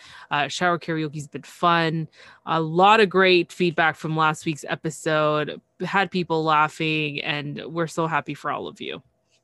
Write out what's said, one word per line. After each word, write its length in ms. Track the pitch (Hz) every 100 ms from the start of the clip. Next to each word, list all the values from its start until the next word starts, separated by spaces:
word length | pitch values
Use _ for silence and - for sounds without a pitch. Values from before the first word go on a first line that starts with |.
| - - -
Uh, 160 | 147 139
Shower 320 | - 180 170
Karaoke's 480 | - 160 156 151 147
been 160 | 139
fun. 640 | - - 175 170 165 160 156 _ - - -
A 140 | 160
lot 400 | 160 170 196 220
of 80 | 196
great 420 | 185 185 180 170
feedback 460 | - 175 156 160 151
from 200 | 160 160
last 300 | 156 151 165
week's 180 | 147 -
episode. 920 | 160 165 - 165 156 151 151 147 - _ -
Had 280 | 170 196 185
people 320 | 185 165 160
laughing, 760 | 156 151 151 - 160 156 151 143
and 380 | - 147 143 143 -
we're 220 | 165 160
so 180 | - 160
happy 280 | 151 147
for 180 | 143 -
all 160 | 139 85
of 120 | 76
you. 220 | 67 82 - _ _ _